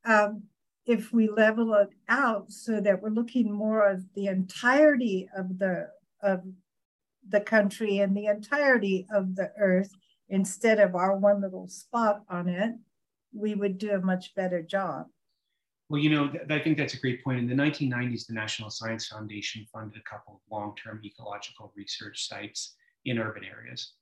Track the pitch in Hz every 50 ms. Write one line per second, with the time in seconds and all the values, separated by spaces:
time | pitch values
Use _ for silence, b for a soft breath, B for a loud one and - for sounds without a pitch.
0 | - 226 220 208 208 208 220 208 - _ _ _ _ _ _ _ _ - 233 208
1 | - - - 233 220 214 208 226 214 214 220 226 233 226 214 202 202 196 _ _
2 | _ - 233 269 277 240 220 202 - - - - - 226 220 208 190 208 190 185
3 | 202 220 214 226 240 233 - 254 220 208 208 208 214 214 220 220 208 202 190 185
4 | 185 - _ 202 196 196 190 190 185 185 - - - 240 262 285 311 302 294 240
5 | 254 220 190 185 185 - - 190 190 185 185 185 196 185 180 170 170 160 - _
6 | _ _ _ _ - 202 190 180 180 190 185 _ _ _ _ _ _ _ _ _
7 | _ _ _ _ _ 190 202 208 208 - 220 214 202 196 - - 226 208 196 196
8 | 202 190 196 202 208 214 208 208 208 - 285 294 285 277 254 226 202 196 190 185
9 | 185 - 214 202 190 190 185 190 185 - - 214 208 190 185 185 196 196 - _
10 | _ _ _ _ _ _ 196 196 190 - - - - 226 220 214 202 185 180 175
11 | 185 190 196 196 202 202 202 202 196 190 185 185 185 185 - - - _ - 233
12 | 233 214 208 208 - _ 180 175 175 180 175 180 214 233 233 - _ _ _ _
13 | _ _ _ _ _ _ - 208 208 214 208 202 202 196 185 185 214 208 202 190
14 | 180 185 185 180 - - _ 190 185 180 180 175 160 165 - 196 190 170 139 -
15 | - - _ _ _ _ _ _ _ _ _ _ _ _ _ _ _ _ 151 147
16 | 151 151 151 147 143 139 131 131 - - 151 143 143 160 151 143 139 135 - 131
17 | - 127 123 - - 135 127 123 120 123 127 139 143 151 147 - 147 131 123 123
18 | 123 123 117 104 - - 113 110 110 107 - - 110 107 - - 113 113 113 110
19 | - - 110 110 107 104 104 104 101 - - 110 107 _ - 110 107 104 - 110
20 | _ - 107 - _ - 101 _ _ _ 107 107 104 104 101 - - 113 110 110
21 | 107 101 _ - 101 104 101 104 - - - - 107 104 _ 101 101 - - -
22 | 110 104 - - - - 104 98 104 107 _ - - - _ _ _ _ _ _
23 | _ 135 120 117 110 110 110 101 95 95 104 - - - 123 123 - - _ _